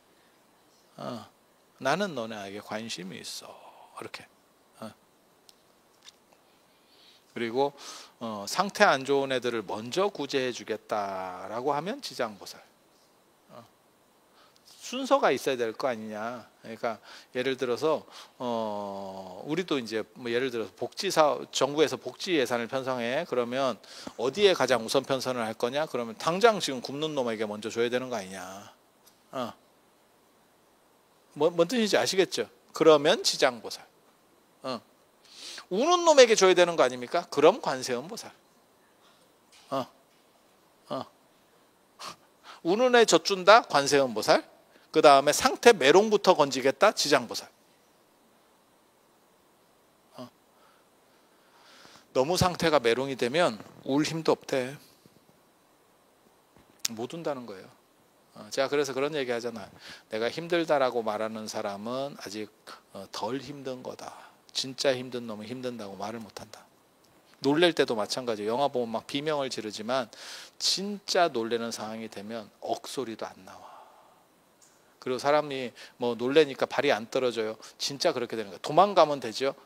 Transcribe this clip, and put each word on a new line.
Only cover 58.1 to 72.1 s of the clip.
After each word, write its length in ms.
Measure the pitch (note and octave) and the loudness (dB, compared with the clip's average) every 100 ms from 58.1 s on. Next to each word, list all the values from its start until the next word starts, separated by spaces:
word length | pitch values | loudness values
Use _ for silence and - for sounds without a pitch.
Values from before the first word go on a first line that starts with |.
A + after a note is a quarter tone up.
| _ _ | _ _
어, 140 | A#2+ G#2+ | -20 -10
제가 180 | C3+ C3 | -4 -2
그래서 260 | C#3+ C#3 | -2 -2
그런 220 | C3 D3 D#3 | -2 -4 -4
얘기 160 | B2 | -4
하잖아요. 380 | A#2 A#2 A2+ F#2+ - - - - | -4 -6 -10 -16 -18 -20 -20 -10
"내가 200 | A2 A#2 | -4 -4
힘들다라고 760 | D#3+ E3 E3+ D#3+ D3 B2+ A#2+ | -4 -4 -2 0 2 0 -2
말하는 440 | A2 G#2 A2 A2 G#2+ | -4 -4 -6 -8 -10
사람은 680 | A2 G#2 G2+ A2 C3 C#3 - | -8 -8 -8 -8 -8 -8 -10
아직, 300 | G2 G#2+ G#2 _ - - _ | -12 -12 -12 _ -20 -20 _
어, 120 | G2 F#2+ | -18 -14
덜 280 | - A2 C3+ | -10 -6 -8
힘든 440 | C3 C#3+ C3 B2+ | -10 -12 -12 -12
거다. 300 | - - - - - _ _ | -12 -14 -16 -18 -20 _ _
진짜 440 | - E3 - C#3+ B2+ | -6 -6 -2 -2 -2
힘든 300 | B2+ A#2+ A#2 | -4 -10 -8
놈은 180 | G#2+ G#2+ | -10 -10
힘든다고 500 | B2+ B2 A#2 G2+ F#2+ | -10 -10 -10 -12 -10
말을 240 | G2+ A#2 | -10 -10
못한다." 460 | G#2 - G#2+ - - _ _ _ _ _ _ - | -12 -18 -18 -20 -20 _ _ _ _ _ _ -4
놀랄 340 | C3+ D3+ F3 | 0 4 4
때도 220 | D#3 B2+ A2+ | 4 0 0
마찬가지예요. 560 | G2+ C3+ A#2+ G#2+ G#2 | -4 -4 -4 -4 -2
영화 160 | A#2+ C#3 | 0 0
보면 220 | B2+ A#2 | -2 -4
막 180 | A2+ - | -6 -6
비명을 420 | C#3+ D3+ D3 C3 | -6 -4 -4 -4
지르지만 600 | - G#2+ G2+ G#2+ C3 A2 - - - - - | -6 -10 -8 -4 -4 -4 -12 -18 -18 -18 -6
진짜 680 | - F3 G3+ G3+ - F#3+ E3+ | -2 -2 -4 -8 -2 2 2
놀래는 420 | B2 A2+ A#2 A#2 | 0 -2 -4 -4
상황이 380 | A2+ A2 A2+ | -8 -10 -10
되면 400 | A2 | -12